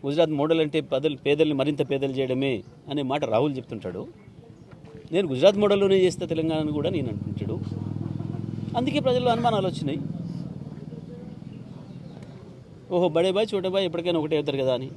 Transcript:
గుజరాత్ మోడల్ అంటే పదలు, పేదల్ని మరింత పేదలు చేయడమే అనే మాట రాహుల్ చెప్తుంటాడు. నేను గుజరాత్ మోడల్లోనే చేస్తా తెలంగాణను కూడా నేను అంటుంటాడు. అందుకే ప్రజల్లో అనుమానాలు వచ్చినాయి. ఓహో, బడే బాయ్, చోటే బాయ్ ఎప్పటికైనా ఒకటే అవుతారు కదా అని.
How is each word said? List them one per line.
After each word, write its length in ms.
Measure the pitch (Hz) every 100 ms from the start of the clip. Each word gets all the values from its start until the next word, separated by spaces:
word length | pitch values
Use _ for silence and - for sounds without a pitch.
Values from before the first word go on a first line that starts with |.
| 139
గుజరాత్ 240 | 147 160
మోడల్ 320 | 151 156 165
అంటే 200 | 156 156
పదలు, 360 | 127 135 151 135
పేదల్ని 380 | 139 147 156 139
మరింత 340 | 139 147 135
పేదలు 220 | 135 139
చేయడమే 520 | 131 131 127 139 113 - - -
అనే 120 | 147
మాట 220 | 131 147
రాహుల్ 340 | 135 110 147 131
చెప్తుంటాడు. 500 | 120 110 90 90 - - - - - - - - - - -
నేను 160 | 165 185
గుజరాత్ 300 | 127 175 202
మోడల్లోనే 400 | 208 202 196 190
చేస్తా 280 | 185 170 180
తెలంగాణను 460 | 160 160 156 156
కూడా 180 | 147 151
నేను 200 | 180 123
అంటుంటాడు. 500 | 101 - - 101 - - - - - - - - - - - - 233
అందుకే 220 | 269 -
ప్రజల్లో 320 | 262 247 247
అనుమానాలు 360 | 233 233 214 190
వచ్చినాయి. 320 | 170 143 147 - - - - - - - - - - - - - - - - - - - - - - - - - - - - -
ఓహో, 180 | 175 180
బడే 220 | 160 185
బాయ్, 160 | 185 220 202
చోటే 140 | 185
బాయ్ 160 | 190 185
ఎప్పటికైనా 340 | 170 170 170
ఒకటే 180 | 151 156
అవుతారు 200 | 147 139
కదా 160 | 131
అని. 180 | 123 131